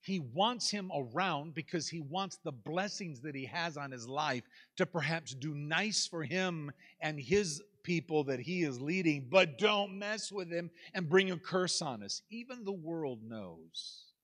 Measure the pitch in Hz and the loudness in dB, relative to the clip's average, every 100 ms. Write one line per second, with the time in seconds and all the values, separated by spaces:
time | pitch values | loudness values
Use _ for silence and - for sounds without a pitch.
0 | - 190 131 123 208 247 - 208 185 156 | -2 -2 -2 0 0 2 -2 -2 -4 -4
1 | 127 131 190 151 151 151 156 175 - 165 | -2 0 2 0 -2 -8 -4 -4 -4 -6
2 | 143 175 190 - 165 131 127 165 202 - | -4 -4 -4 -4 -8 -8 -4 -2 -2 -4
3 | 190 131 143 139 127 160 170 147 139 127 | -8 -8 -8 -6 -6 -4 -4 -4 -8 -8
4 | 117 135 151 127 - - - - 185 175 | -6 0 0 0 -4 -20 -20 0 0 2
5 | 143 165 123 131 143 147 147 160 208 202 | 0 0 -4 -6 -4 -4 0 2 2 0
6 | - 170 143 175 185 170 147 - - - | 0 -2 -2 0 0 0 -6 -10 -20 -6
7 | 156 151 123 196 196 147 - _ - 170 | -4 -4 4 4 4 -4 -10 _ 0 0
8 | - 156 139 131 127 180 156 123 139 185 | 4 2 4 0 0 2 2 0 0 2
9 | 170 147 127 180 180 127 208 208 202 190 | 4 2 6 6 6 4 4 4 2 -2
10 | 202 214 - 202 175 170 170 - - 196 | -4 -4 -4 -4 -2 -2 -4 -10 -6 -2
11 | 165 185 190 175 - 185 180 - 156 117 | 6 6 6 0 0 2 2 0 -2 -4
12 | 98 - _ 220 240 247 202 196 156 170 | -6 -8 _ -12 -10 -8 -6 -6 -4 -2
13 | 147 120 110 113 95 82 82 - - - | -2 -4 -8 -8 -8 -12 -14 -12 -12 -14
14 | - _ | -20 _